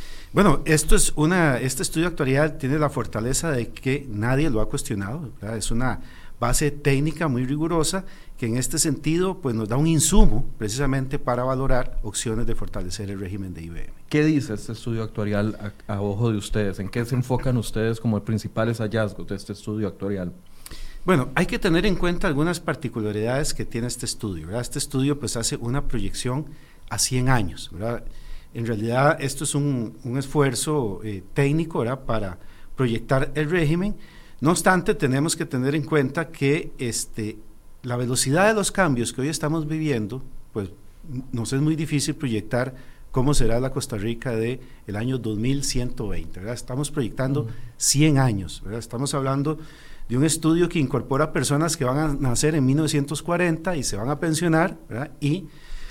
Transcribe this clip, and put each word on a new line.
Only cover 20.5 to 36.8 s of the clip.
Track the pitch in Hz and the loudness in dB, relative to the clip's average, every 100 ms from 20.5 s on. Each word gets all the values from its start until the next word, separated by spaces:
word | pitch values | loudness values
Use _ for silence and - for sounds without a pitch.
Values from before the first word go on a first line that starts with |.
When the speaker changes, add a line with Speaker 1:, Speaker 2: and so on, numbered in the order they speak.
| - - - - - - | -18 -14 -10 -10 -4 2
Speaker 1:
Bueno, | 170 127 - | 2 2 0
hay | 185 | 0
que | 247 | 0
tener | 202 165 208 | 2 4 4
en | 175 | 2
cuenta | 180 175 196 | 2 2 2
algunas | 139 165 170 | 2 2 0
particularidades | - 143 120 117 107 104 110 131 151 | -4 -4 -4 -4 -2 0 0 0 0
que | - | -2
tiene | 110 117 120 | -4 -4 -4
este | - 117 | -4 -6
estudio, | - 107 87 78 | -6 -6 -6 -6
¿verdad? | 113 | -6
Este | 120 147 | -6 -6
estudio, | - 131 139 143 | -4 0 0 0
pues, | 110 120 | -2 -4
hace | 113 135 | -4 -4
una | 117 139 - | -2 0 0
proyección | 123 98 - 123 127 156 - - - - | 0 0 -2 -2 -4 -6 -12 -20 -20 -8
a | 98 | -2
cien | - 127 127 | 0 2 4
años, | 127 90 - - | 4 2 -4 -12
¿verdad? | 85 110 117 - - - - - | -6 -6 -6 -8 -10 -10 -12 -10
En | 120 117 | -6 -4
realidad, | 110 113 123 143 123 | -2 0 4 4 2
esto | 135 - 147 | -2 -4 -4
es | 147 | 0
un, | 143 131 107 - | 0 0 -4 -8
un | 123 131 | -6 -4
esfuerzo, | 131 151 139 123 - 151 113 92 | 0 2 2 2 0 0 -2 -4
eh, | 107 98 - | -6 -8 -4
técnico, | - 139 151 160 165 | 2 2 2 0 0
¿verdad?, | 117 131 | -2 -2
para | 131 113 98 87 - - - - | -2 0 -2 -6 -12 -16 -8 0
proyectar | 127 113 - 135 139 | 0 0 2 2 2
el | 139 151 | 0 0
régimen. | 180 147 170 202 - - - - - | 2 2 2 0 -4 -10 -18 -18 0
No | 135 | 2
obstante, | 175 196 185 185 | 4 4 4 4
tenemos | 160 139 131 160 - | 2 2 2 2 0
que | 160 | -2
tener | 131 127 | 0 0
en | 156 | 0
cuenta | 127 147 131 135 160 | 2 2 2 0 -4
que, | - 139 156 - | 0 2 2 -2
este, | - | -6